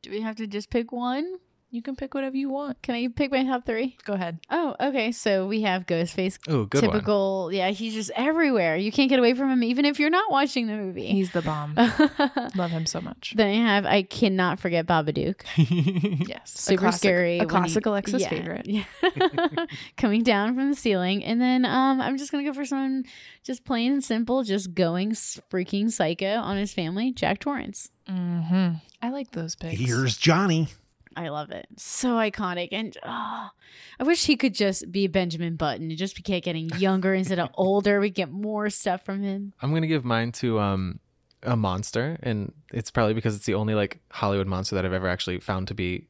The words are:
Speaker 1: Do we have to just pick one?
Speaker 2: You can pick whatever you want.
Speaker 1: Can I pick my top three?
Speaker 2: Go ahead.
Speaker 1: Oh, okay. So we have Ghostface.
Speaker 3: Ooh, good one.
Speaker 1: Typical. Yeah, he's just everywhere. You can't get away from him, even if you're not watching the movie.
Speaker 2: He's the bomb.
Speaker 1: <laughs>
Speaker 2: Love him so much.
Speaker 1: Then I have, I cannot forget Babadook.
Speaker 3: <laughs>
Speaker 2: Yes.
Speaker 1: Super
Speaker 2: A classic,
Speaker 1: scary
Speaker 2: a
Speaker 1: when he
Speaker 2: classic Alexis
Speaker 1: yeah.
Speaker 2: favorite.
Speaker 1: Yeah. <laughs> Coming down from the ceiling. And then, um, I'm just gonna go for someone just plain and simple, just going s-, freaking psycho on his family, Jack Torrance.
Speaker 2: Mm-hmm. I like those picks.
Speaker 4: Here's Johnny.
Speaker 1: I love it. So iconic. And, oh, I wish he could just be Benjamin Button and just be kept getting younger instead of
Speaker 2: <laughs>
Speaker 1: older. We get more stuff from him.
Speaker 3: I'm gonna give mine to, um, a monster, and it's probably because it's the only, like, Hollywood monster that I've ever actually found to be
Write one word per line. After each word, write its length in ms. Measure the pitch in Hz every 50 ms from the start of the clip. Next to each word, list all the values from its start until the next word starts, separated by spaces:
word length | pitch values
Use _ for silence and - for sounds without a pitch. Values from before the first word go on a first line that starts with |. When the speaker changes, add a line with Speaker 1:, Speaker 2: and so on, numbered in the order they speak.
Speaker 1:
Do 100 | - -
we 80 | 196 214
have 140 | 220 220 220
to 100 | 214 220
just 240 | 208 202 208 208 _
pick 220 | - 233 233 233
one? 460 | 247 240 247 247 254 277 311 359 370 359 _ _ _ _ _ _
Speaker 2:
You 120 | 247 233
can 160 | 226 285 269
pick 160 | - 277 269 -
whatever 240 | 277 269 269 262
you 100 | 269 277
want. 340 | 277 262 277 294 285 247 _
Speaker 1:
Can 140 | - - 240
I 140 | 233 247 254 233
pick 160 | - 294 269
my 140 | 277 262 269
top 220 | 254 262 247 240
three? 320 | - 226 220 262 262 - _ -
Speaker 2:
Go 80 | - 202
ahead. 260 | 190 185 170 170 165 - -
Speaker 1:
Oh, 240 | - 339 339 269 - -
okay. 320 | 247 285 269 269 220 233
So 360 | 233 - - 220 196 190 185
we 160 | 196 220 220 214
have 220 | 202 185 190 180
Ghostface. 540 | - - 165 170 165 - - 185 190 - - - -
Speaker 3:
Ooh, 160 | 156 131 107
good 160 | 101 - 139
one. 100 | 226 214 -
Speaker 1:
Typical. 560 | 214 202 208 214 202 196 196 196 190 180 165
Yeah, 200 | 185 196 180 190
he's 220 | 208 190 226 226 220
just 160 | 220 208 220 -
everywhere. 640 | - 247 294 320 330 330 285 254 214 175 165 156
You 120 | 175 202 214
can't 200 | - - 269 262
get 100 | 269 254
away 140 | 240 233 254
from 160 | 247 277 269
him, 100 | 262 254 233
even 180 | 226 247 262 285
if 160 | 285 285 285
you're 100 | 294 311
not 220 | 330 370 427 427
watching 360 | 302 269 277 269 - 262 233
the 100 | 220 214
movie. 300 | 214 202 190 175 190 -
Speaker 2:
He's 260 | - 190 196 190 180 -
the 80 | 175
bomb. 320 | 165 160 156 151 147 147 151
Speaker 1:
<laughs> 800 | 160 240 233 - - 302 285 - - 285 262 - 277 240 - -
Speaker 2:
Love 160 | 190 180 170
him 140 | 170 160 165
so 160 | - - 165
much. 320 | 175 - - - - - -
Speaker 1:
Then 140 | 214 214 202
I 180 | 202 220 233
have, 180 | 226 202 202 196
I 180 | - - 208 185
cannot 580 | - - - 240 196 190 185 180 175 180 -
forget 240 | - 180 170 165 165
Babadook. 540 | - 175 160 151 156 143 143 143 - 190 - - - -
Speaker 3:
<laughs> 680 | - 156 113 131 175 139 165 190 180 143 208 185 135 175 -
Speaker 2:
Yes. 220 | - - - - -
Speaker 1:
Super 200 | - - - 196
Speaker 2:
A 0 | 185 196
classic, 160 | - 180 175
Speaker 1:
scary 360 | 220 202 180 175 180 170 175
Speaker 2:
a 40 | 175
Speaker 1:
when 80 | - 160
he 0 |
Speaker 2:
classic 360 | 170 190 175 165 165 214 -
Alexis 360 | 220 208 202 196 208 208 220
Speaker 1:
yeah. 80 | 185 -
Speaker 2:
favorite. 360 | 160 151 175 165 165 - -
Speaker 1:
Yeah. 200 | - 202 214 190 - - - -
<laughs> 640 | 370 - - 359 339 - - 339 311 254 330 339 - - - - - _
Coming 260 | - - 214 202 226 226
down 320 | 247 214 196 208 220 247
from 140 | 254 269 277
the 60 | 285
ceiling. 480 | - - 233 196 185 180 180 196 202 -
And 180 | - 226 233
then, 240 | 247 254 254 254 254
um, 340 | 214 - 262 262 269 262 262
I'm 160 | 254 - 269
just 140 | 269 285 -
gonna 120 | - 285 277
go 100 | 294 269
for 120 | 269 294
someone 380 | 254 277 269 269 269 262 262 254 - - - - - - _ _
just 200 | - 254 240 _
plain 260 | - 262 226 233 254
and 120 | 285 277 262
simple, 400 | - 226 220 233 220 247 269 254
just 300 | 214 196 202 190 185 170
going 380 | 190 180 165 170 180 190 214
s-, 280 | 226 - - - - - _ _
freaking 420 | - 226 190 - - 202 208 226
psycho 440 | 220 - 185 156 170 - 196 190 208
on 200 | 233 214 - 202
his 160 | 196 202 202 -
family, 380 | - 170 160 180 196 233 262
Jack 280 | 254 - - 156 196 -
Torrance. 500 | - 294 285 254 - - 196 - - - _ _ _ -
Speaker 2:
Mm-hmm. 680 | 185 185 180 175 175 170 160 165 180 190 185 175 165 160 - _ _ _
I 80 | - 240
like 220 | 262 285 262 _
those 240 | - 165 165 160 -
picks. 220 | _ - 160 - 92
Speaker 4:
Here's 380 | 127 123 120 120 135 123 113
Johnny. 520 | - - 165 160 175 202 190 165 160 160 151 - _ _ _ _ _ _ _ _
Speaker 1:
I 140 | - 170 156
love 200 | 147 151 151 -
it. 140 | - - - _ -
So 320 | - - - - - - 254 240
iconic. 520 | 226 220 214 202 - 208 180 180 175 180 175
And, 240 | 190 208 220 202 - - -
oh, 460 | - - - - - 117 - - - _ _ _ - - - - - - -
I 40 | 254
wish 220 | 294 339 - -
he 100 | - 294
could 180 | 226 - 262 185
just 380 | - 208 196 190 - - 175
be 160 | 175 202 196
Benjamin 480 | 185 156 190 185 175 160 160 170 170 165
Button 340 | 151 160 147 123 - 160 160
and 80 | 160
just 180 | 156 190 196 -
be 60 | -
kept 240 | 175 - 190 180 -
getting 240 | 180 165 160 160 165 -
younger 360 | 175 190 190 190 190 180 190 190
instead 240 | 190 185 - 190 175
of 100 | 175 -
Speaker 2:
<laughs> 40 | -
Speaker 1:
older. 440 | - 190 190 196 202 196 208 202 202
We 100 | 196 208
get 180 | 180 - 180 143
more 380 | 139 196 208 214 214 208 208 208
stuff 340 | 202 - - 202 180 185 _
from 200 | - 196 196 202
him. 300 | 196 190 196 202 202 - _
Speaker 3:
I'm 120 | - 135 156
gonna 140 | 165 165
give 180 | 156 160 147 120
mine 260 | 120 117 113 117 120 117
to, 260 | - - 120 113 107
um, 400 | 104 98 98 95 95 90 - - _ _ _ _ _ _ _ _ -
a 120 | 123 123
monster, 600 | 117 107 95 90 95 107 - - 113 123 151 165 - -
and 280 | 123 110 104 101 - - - _ _ -
it's 160 | 113 110 -
probably 220 | _ 127 113 104 110
because 220 | 113 - 117 104
it's 100 | 101 -
the 80 | - 98
only, 220 | 104 107 110 110
like, 240 | 107 101 95 - - _ _
Hollywood 360 | - - - 101 101 98 95
monster 280 | 95 92 92 95 - 104
that 100 | 95 92
I've 80 | 92 92
ever 140 | 92 92
actually 320 | 92 90 92 - - 90 87
found 280 | - - 98 92 95 92
to 40 | 101
be 320 | 101 92 90 90 87 - _